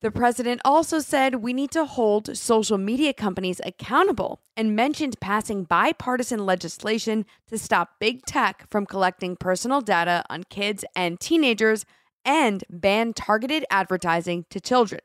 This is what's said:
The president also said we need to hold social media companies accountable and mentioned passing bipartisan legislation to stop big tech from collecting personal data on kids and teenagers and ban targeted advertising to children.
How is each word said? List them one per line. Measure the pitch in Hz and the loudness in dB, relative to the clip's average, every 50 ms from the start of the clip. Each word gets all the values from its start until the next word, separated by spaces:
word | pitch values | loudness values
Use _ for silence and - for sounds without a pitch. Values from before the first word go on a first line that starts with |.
The | - 220 202 | -4 -4 -2
president | - 240 240 240 - 247 240 247 240 - | 2 2 2 2 2 -2 -2 -2 0 2
also | 262 277 311 330 - - 320 | 4 4 4 4 2 0 -2
said | 285 - - 285 269 269 254 254 214 | -2 0 2 2 2 2 2 -2 -4
we | 240 247 | -2 -2
need | 254 277 277 - | -2 -4 -2 -2
to | 330 320 | -2 -2
hold | 277 - - 233 214 208 208 214 - - 208 | -2 -2 0 2 2 2 2 0 -4 -10 -8
social | - - 233 220 220 - 220 196 | 0 2 2 2 4 2 0 0
media | 190 202 226 254 302 294 262 | 0 -2 0 0 0 0 0
companies | - 214 208 180 190 185 185 180 - - | 0 -2 -4 -2 -2 -4 -4 -4 -4 -8
accountable | - 185 _ - - 220 294 359 392 330 214 190 - - - _ _ _ | -10 -10 _ -10 -2 2 2 4 4 2 0 -2 -6 -6 -10 _ _ _
and | - 220 220 208 | -2 0 0 2
mentioned | 214 233 285 302 - 311 277 233 - | 2 2 0 0 -2 -2 -4 -4 -6
passing | - 185 202 214 214 - 220 202 185 | -4 -2 -2 -2 -2 -2 -4 -6 -2
bipartisan | 156 175 170 202 269 330 _ - - 247 247 247 - 254 220 202 | 0 2 4 4 2 0 _ -4 -4 -2 -2 -2 -2 -2 -4 2
legislation | 190 185 180 170 165 - - - 208 220 226 - 226 214 220 208 _ _ _ _ _ | 0 0 0 0 -8 -12 -8 -4 -2 -2 -2 0 -2 -2 -2 -2 _ _ _ _ _
to | 220 220 | -10 -10
stop | - - 220 190 170 - _ _ | -2 0 0 0 0 -2 _ _
big | - 220 247 254 _ | -2 -2 -2 -2 _
tech | - - 294 240 202 190 _ - - | -4 -2 0 0 0 0 _ -18 -4
from | - 214 202 | -2 -2 -2
collecting | 190 - 196 190 180 185 _ - 180 180 | -2 -2 0 0 0 0 _ -8 -8 -8
personal | - - 180 185 180 - 233 269 285 | -6 -2 -2 -2 0 0 0 0 0
data | 254 208 196 170 170 170 175 170 - - | 0 2 0 2 2 2 0 0 -2 -4
on | - 160 175 | -10 -12 -12
kids | _ - 196 208 208 214 196 - - _ | _ -8 -4 -4 -4 -4 -4 -8 -8 _
and | - 180 175 170 175 | -2 -2 -2 -2 -4
teenagers | - - 320 339 311 254 233 202 220 220 220 214 - _ _ _ _ _ _ _ _ | -4 0 2 2 4 4 2 4 4 2 2 2 -2 _ _ _ _ _ _ _ _
and | 247 277 320 302 233 202 190 - _ | 0 2 4 4 2 0 -2 -6 _
ban | - 175 165 196 196 214 226 233 220 | -14 0 2 2 2 2 0 -2 -4
targeted | - - - 208 220 220 262 294 311 - - - | -8 0 0 0 0 2 0 -2 -2 -2 0 0
advertising | 196 190 - 185 180 - 175 165 170 170 180 175 175 170 _ | 0 0 0 -2 -2 0 0 0 0 0 -2 -4 -4 -6 _
to | - 202 | -12 -12
children. | - - 247 254 240 196 - - - | -4 0 2 4 4 2 0 -10 -14